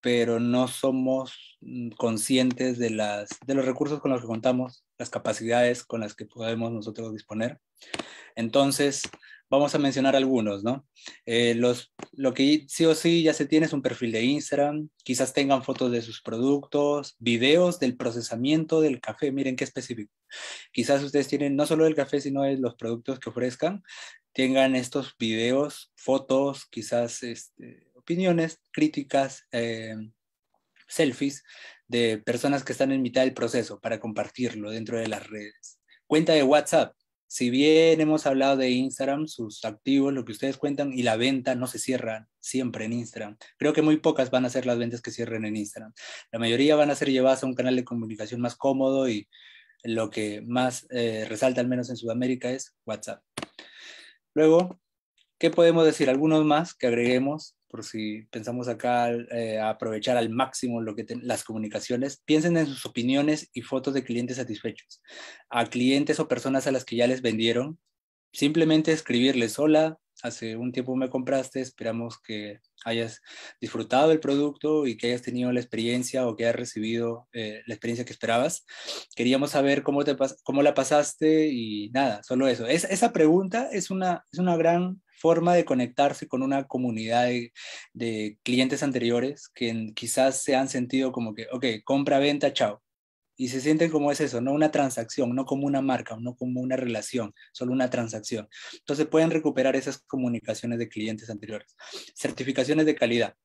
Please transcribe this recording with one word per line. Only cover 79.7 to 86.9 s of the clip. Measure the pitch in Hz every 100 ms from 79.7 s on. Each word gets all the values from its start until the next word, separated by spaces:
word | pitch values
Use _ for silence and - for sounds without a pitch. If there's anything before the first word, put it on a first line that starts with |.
| 139
cómo | 139 139
te | 143 135
pas-, | 135 -
cómo | - 135
la | 147
pasaste", | 143 131 147 147 - 156 156 156
y | 123 113 104 104
nada, | 127 135 104
solo | - 127 135
eso. | 117 117
Es-, | 160 -
esa | 196 233
pregunta | 233 156 175 190 226 269
es | 208 -
una, | 190 185 170 _
es | 170
una | 180 170
gran | 165 170 180 190 _ _
forma | 160 165 170 175
de | 165
conectarse | 127 123 - 143 143 -
con | 127
una | 135 139 139
comunidad | 127 127